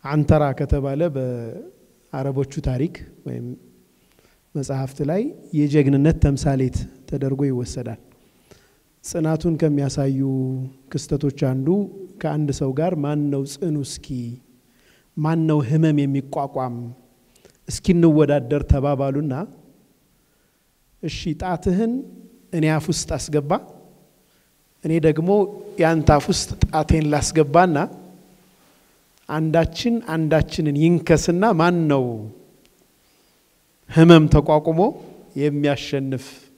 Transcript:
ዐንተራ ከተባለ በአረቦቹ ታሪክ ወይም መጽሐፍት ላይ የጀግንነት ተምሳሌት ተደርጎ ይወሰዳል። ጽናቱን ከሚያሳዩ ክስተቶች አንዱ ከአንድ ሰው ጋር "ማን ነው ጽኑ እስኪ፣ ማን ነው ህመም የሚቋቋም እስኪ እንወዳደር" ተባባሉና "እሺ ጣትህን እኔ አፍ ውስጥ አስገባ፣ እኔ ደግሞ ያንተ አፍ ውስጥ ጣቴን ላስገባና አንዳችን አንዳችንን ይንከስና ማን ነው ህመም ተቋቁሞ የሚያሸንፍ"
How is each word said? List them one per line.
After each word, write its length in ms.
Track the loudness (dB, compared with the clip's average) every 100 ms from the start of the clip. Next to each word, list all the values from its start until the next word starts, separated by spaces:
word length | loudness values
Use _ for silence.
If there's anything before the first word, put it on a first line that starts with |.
| 0
ዐንተራ 380 | 0 4 4 4
ከተባለ 480 | -2 -2 -2 -2 -2 -2
በአረቦቹ 1400 | -2 -6 -6 -10 -14 -18 _ _ _ _ -8 -4 -4 -4 -4
ታሪክ 320 | -4 -2 -4 -6 -20 -18
ወይም 260 | -12 -10 -10 -14 _ _ _ _ _ _ _ _ _ -10
መጽሐፍት 440 | -6 -6 -6 -4 -2
ላይ 160 | -2 -4 -8 -6
የጀግንነት 640 | -2 2 4 4 4 4 4
ተምሳሌት 580 | 2 2 0 0 -2 -4 -10 -14 -10
ተደርጎ 360 | -6 -4 -2 -2
ይወሰዳል። 540 | -2 -6 -8 -10 -12 _ _ _ _ _ -20 _ _ _ _
ጽናቱን 500 | -10 -4 -2 -2 -2 0
ከሚያሳዩ 640 | 0 0 -2 -2 -2 0 -2 -2 -4 -6 -8 -14 _
ክስተቶች 520 | -10 -6 -2 -2 -2
አንዱ 240 | -2 0 0 0 -2 -10 -18 -10
ከአንድ 320 | -6 -2 -2
ሰው 200 | -2 -4
ጋር 220 | -2 -2 -2
"ማን 260 | -4 -2 -2
ነው 160 | -2 -6
ጽኑ 260 | -6 -4 -4
እስኪ፣ 260 | -6 -12 -10 -10 -10 -14 _ _ _ _ _ _ _ -4
ማን 220 | -2 0
ነው 160 | 2 2
ህመም 360 | 2 2 2 2
የሚቋቋም 760 | 0 -2 -4 -8 -6 -6 -6 -8 -12 -16 _ _ _ _ _ _ -14
እስኪ 160 | -6 2
እንወዳደር" 720 | 4 6 6 4 2 0 -4
ተባባሉና 680 | 2 2 2 0 -2 -2 -4 -6 -8 -14 _ _ _ _ _ _ _ _ _ _ _ _ _ _
"እሺ 160 | -10 -8 -8 -6
ጣትህን 580 | -4 -4 0 0 0 -4 -10 -18 -20 _ _
እኔ 120 | -2 0
አፍ 160 | 0 -2
ውስጥ 220 | -4 -4
አስገባ፣ 400 | -8 -2 -4 0 -4 -4 -20 -20 _ _ _ _ _ _ _ _ _
እኔ 100 | -2 2
ደግሞ 260 | 2 2 2 2 0 -4 -16 0
ያንተ 300 | 2 4 4
አፍ 140 | 4 2
ውስጥ 220 | -4 -4 -4
ጣቴን 440 | -2 0 0 0 2
ላስገባና 680 | 0 0 0 4 4 4 2 -2 -8 -20 -20 _ _ _ _ _ _ _ _ _ _ -8
አንዳችን 640 | -4 0 2 0 -2 -2 -2 -2
አንዳችንን 680 | -2 2 2 0 -2 -2 2
ይንከስና 680 | 4 4 4 2 4 2 2
ማን 240 | 4 2 2 2
ነው 180 | 0 0 -6 -12 -18 -20 _ _ _ _ _ _ _ _ _ _ _ _ _ _
ህመም 360 | 4 10 10 8
ተቋቁሞ 540 | 4 4 2 2 0 0 -2 -16 -20 -14 -4
የሚያሸንፍ" 920 | -2 0 -2 -2 -4 -4 -4 -6 -10 -20 -20